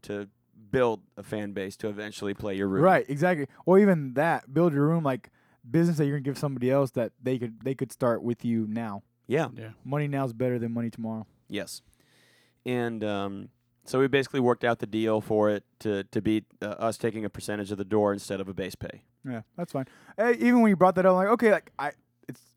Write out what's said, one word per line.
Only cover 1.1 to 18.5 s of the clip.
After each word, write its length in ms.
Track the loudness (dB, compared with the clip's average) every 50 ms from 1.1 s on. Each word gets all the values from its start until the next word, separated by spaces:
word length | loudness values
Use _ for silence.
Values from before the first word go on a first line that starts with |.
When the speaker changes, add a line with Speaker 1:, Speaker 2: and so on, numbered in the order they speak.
| _
Speaker 1:
a 60 | -18 -12
fan 300 | -8 -8 -6 -6 -6 -6
base 220 | -6 -8 -8 -8 -8
to 100 | -8 -8
eventually 460 | -6 -6 -10 -12 -10 -8 -6 -6 -6
play 200 | -6 -6 -6 -2
your 140 | -2 0 0
room? 160 | 2 4 6
Speaker 2:
Right, 220 | 6 6 4 2 0
exactly. 380 | -4 -2 0 0 0 0 -4 -8 _ -8 0
Or 140 | 4 6 6
even 340 | 8 6 4 2 0 -4 0
that, 380 | 0 2 2 2 0 -4 -4 0
build 200 | 2 2 2 4
your 120 | 2 2
room, 160 | 2 2 2 0
like, 260 | -2 -2 -4 -6 -14 _ _ _ _ _ _ _ -2
business 280 | 0 2 2 2 2
that 80 | 2 0
you're 120 | 0 0 -2
gonna 40 | -4
give 140 | -4 -6 -4
somebody 320 | -4 -4 -4 -2 0 2
else 200 | 2 2 2 0 0
that 200 | -2 -4 -4 _ _
they 180 | -4 -4 -2 -2
could, 240 | -4 -6 -8 -8 -6
they 120 | -6 -4
could 160 | -4 -6 -8 -4
start 300 | 0 0 0 0 0 -2
with 220 | -4 -6 -4 -2
you 220 | -2 0 0 -2 -2
now. 340 | -4 -6 -6 -8 -10 -12 -14 _ _ _ _
Speaker 1:
Yeah. 220 | -4 -2 -2 -2 -2 -6
Speaker 3:
Yeah. 140 | -12 -16 -16 -18 _ -10
Speaker 2:
Money 220 | -6 -4 -4 -4
now 200 | -4 -4 -4 -4
is 60 | -4 -4
better 240 | -4 -2 -2 -2 -2
than 140 | -4 -4 -4
money 160 | -4 -6 -6
tomorrow. 360 | -8 -8 -8 -8 -8 -10 -12 _ _ _ _ -10
Speaker 1:
Yes. 320 | -10 -8 -8 -10 -12 -18 _ _ _ _ _ _ _ _ _ _ _ _ _ _ _ _ -8
And, 380 | -6 -4 -2 -2 -4 -4 -4 -4
um, 460 | -4 -2 -2 -4 -6 -8 -10 -14 -16 _ _ _ _ _ _ _
so 140 | -4 0 2
we 80 | 2
basically 340 | 4 2 0 0 0 -2 2
worked 240 | 2 2 2 2 2
out 140 | -2 -2 -2
the 80 | -4
deal 340 | -6 -4 -2 0 2 0 0
for 300 | 0 0 0 2 2 2
it 140 | 2 0 -4 _ _ _
to, 240 | -6 -4 -4 -4 -4
to 160 | _ -6 -4
be, 240 | 0 0 0 0 -2 _ _ -10 -8
uh, 40 |
us 320 | -8 -6 -4 -4 -4 -4 -2
taking 260 | -4 -6 -4 -4 -8
a 60 | -10
percentage 420 | -10 -10 -8 -6 -6 -6 -6 -6 -6
of 60 | -8
the 60 | -6
door 280 | 0 2 2 2 2 0
instead 280 | -2 -6 -8 -8 -8
of 80 | -8
a 60 | -8